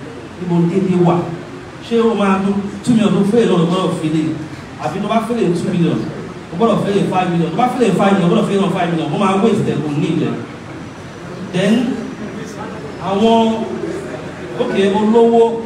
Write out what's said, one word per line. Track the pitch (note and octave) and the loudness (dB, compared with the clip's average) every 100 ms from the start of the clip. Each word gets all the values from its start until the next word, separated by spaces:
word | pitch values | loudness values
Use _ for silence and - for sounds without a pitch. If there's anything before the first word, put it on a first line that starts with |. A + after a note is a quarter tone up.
| - - - | -14 -14 -16
Níbo | - F3 E3+ | -8 0 2
déédéé | E3+ F#3+ F#3 F3 | 2 2 2 4
wà? | E3+ E3+ - - - - - - | 4 2 -2 -8 -12 -14 -16 -16
Ṣé | - A#3 | -2 2
ó | A3+ | 2
máa | G3+ G3+ F#3+ | 2 2 2
tó | G3 G3+ - - | 2 -2 -4 -8
two | - | 0
million | A3+ G3 | 2 4
tó | F3 | 2
fẹ́ | G3+ A#3 F#3+ | 4 4 4
lọ́nà | F3+ E3 | 4 2
gbọ́dọ̀ | F3+ E3 | 2 0
fi | - D#3 | -2 0
lè? | D#3+ C#3+ - - - - - | 0 0 -4 -8 -12 -14 -8
Àbí | - F#3+ | -6 -4
tó | G3+ | 0
bá | A3 | 0
fẹ́ | A3 A#3 | 0 0
lè | F3+ | 0
two | E3+ - | 0 0
million, | F3 E3 - - - - - - | 0 2 0 -4 -8 -10 -12 -12
o | |
gbọ́dọ̀ | E3 A3+ F3+ | -2 0 2
fẹ́ | G3 | 0
lè | G3+ | 0
five | - F#3+ F3+ | 2 0 0
million. | E3+ D#3 | 0 0
Tó | - | 0
bá | B3 | 0
fẹ́ | C4+ | 2
lè | A3+ | 2
five | F3 G3 | 4 2
million, | F#3+ E3+ | 4 4
o | |
gbọ́dọ̀ | A3 - | 2 2
fẹ́ | G3 | 0
lè | E3+ | 0
five | F3+ F3 | 0 0
million. | E3 D3 | -2 -2
Ó | F#3+ | 0
máa | G#3+ G3 | 0 2
waste | A3+ G3+ - | 2 2 0
ẹ̀, | - | -2
kò | D3+ | -2
ní | D3 F3 | -2 0
ìjẹ. | D3 A#2+ A#2+ - - - - - - - - - - - | 0 -2 -4 -10 -14 -14 -14 -14 -14 -16 -16 -14 -12 -6
Then, | F3+ G3 A#3+ B3 - - - - - - - - - - - | 0 2 2 2 -2 -6 -10 -10 -10 -12 -10 -10 -10 -12 -8
àwọn, | E3+ E3+ A3+ A3+ A3+ A3 - - E3 - - - - - - - | -2 2 4 6 4 0 -4 -6 -6 -6 -8 -10 -10 -12 -10 -4
okay, | - - G3 | -2 2 2
olówó | G3 G#3+ A#3 A#3 A#3 A3+ A3+ | 2 4 6 6 6 4 2